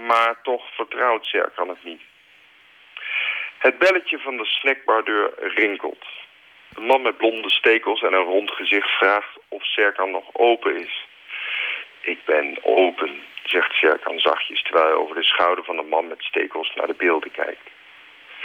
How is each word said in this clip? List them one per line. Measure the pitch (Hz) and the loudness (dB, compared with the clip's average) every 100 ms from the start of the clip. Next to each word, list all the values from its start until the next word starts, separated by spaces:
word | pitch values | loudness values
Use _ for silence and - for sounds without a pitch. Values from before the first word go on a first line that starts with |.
| 117 | 2
maar | 117 117 117 | 4 4 0
toch | 131 123 - | -4 -4 -4
vertrouwt | - 113 120 123 110 - | -8 -6 0 0 0 0
Serkan | 98 - - 90 | -2 -2 -2 -6
het | 90 | -8
niet. | 87 82 - _ _ _ _ _ _ _ _ - - - - - - - | -14 -16 -20 _ _ _ _ _ _ _ _ -14 -8 -4 -4 -6 -8 0
Het | 131 127 | 0 4
belletje | 185 180 - 156 | 4 2 0 -6
van | 139 127 | -6 -6
de | |
snackbardeur | 107 - 135 135 - 110 107 107 101 - 98 | -4 -2 0 0 0 0 2 0 0 -4 -4
rinkelt. | 98 104 95 - - - - - _ _ _ - | 0 0 0 -8 -10 -16 -18 -20 _ _ _ -20
Een | - 113 | -6 2
man | 131 | 2
met | 120 - | 2 0
blonde | 117 113 98 | 0 0 -2
stekels | - 120 113 - 110 | 2 4 4 2 0
en | 104 | 2
een | 95 | 2
rond | 87 95 101 | 2 0 -2
gezicht | - 87 101 98 | -4 -2 0 0
vraagt | - 95 104 - - - | 2 4 4 0 -12 -14
of | 101 | -10
Serkan | - - 104 95 95 | -4 2 2 2 -2
nog | 87 - | -4 -6
open | - 120 117 - 76 | 2 4 4 0 -2
is. | 87 - - - - - - - - - - - | -6 -10 -12 -20 -16 -12 -8 -6 -6 -8 -10 -10
"Ik | 90 82 | -8 -4
ben | - 76 71 - | 0 2 0 -2
open," | - - 90 85 80 - - - | 2 4 4 2 -6 -6 -16 -12
zegt | - 90 85 | -4 0 0
Serkan | - 80 80 80 80 | 4 4 4 0 0
zachtjes, | 78 80 - - | 0 0 -2 -4
terwijl | - 82 80 | 0 4 4
hij | |
over | 80 78 | 2 0
de | 82 | 0
schouder | 80 - 87 90 | 2 4 4 2
van | 87 82 | -2 -6
de | |
man | 78 80 82 | -2 -2 -2
met | 78 | -6
stekels | - 82 80 80 82 | -4 -2 -2 -4 -6
naar | - 80 | -4 -4
de | |
beelden | 80 87 80 - | 0 2 2 -2
kijkt. | - 76 - - - - - - - - - | -6 -6 -6 -16 -20 -20 -20 -20 -20 -20 -10